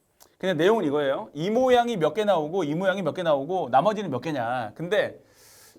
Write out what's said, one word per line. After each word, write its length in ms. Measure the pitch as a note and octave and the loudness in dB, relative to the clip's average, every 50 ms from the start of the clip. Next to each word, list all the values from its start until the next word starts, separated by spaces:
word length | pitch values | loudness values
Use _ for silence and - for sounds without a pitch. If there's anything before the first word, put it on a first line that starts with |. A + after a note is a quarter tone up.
| _ _ _ _ - _ _ | _ _ _ _ -20 _ _
그냥 200 | - - F#3+ F3+ | -6 -4 -2 0
내용은 260 | C#3+ E3 G3 A3+ A3+ F3 | 4 4 4 4 2 0
이거예요. 460 | C#3+ C#3 D3+ C#3+ C3+ C3+ F3+ - - - | 0 0 0 0 -2 -2 -4 -6 -10 -8
이 160 | C#3+ D#3+ G3 | -6 -4 0
모양이 460 | A3 B3 C4 B3+ B3 A#3+ A#3 A#3+ A#3 | 2 2 4 4 4 4 4 2 0
몇 180 | F3+ D#3 D3+ D3+ | 0 0 0 0
개 120 | G#3+ G#3 | 0 0
나오고 400 | G#3 F#3+ E3 D3+ D3 F3 G3 E3+ | 2 2 2 0 -2 -2 -2 -2
이 100 | C#3+ D3+ | -2 -2
모양이 260 | E3+ G3 F#3+ F3+ G3+ | 0 0 -2 -2 0
몇 120 | F3+ C#3+ B2+ | -2 -4 -4
개 100 | F3+ F3+ | -2 0
나오고 460 | E3 D3 C#3 C3+ D#3 F#3+ F#3 D#3 B2 | 0 0 0 0 -2 -4 -4 0 2
나머지는 400 | A#2+ C3 E3+ G#3+ G#3+ G#3 G#3 E3 | 4 4 4 4 0 -2 -4 -6
몇 100 | C3 B2 | -6 -6
개냐. 540 | B2 E3 D3+ C3 A2+ A#2 B2+ B2+ A2+ G#2 - | -6 -4 -4 -4 -4 -4 -4 -4 -6 -8 -10
근데 480 | - D#3+ F3 G#3 G3 C#3+ G#2+ - - - _ _ _ - - - - - - _ | -10 -6 -2 0 0 0 -2 -6 -12 -20 _ _ _ -20 -20 -20 -20 -20 -20 _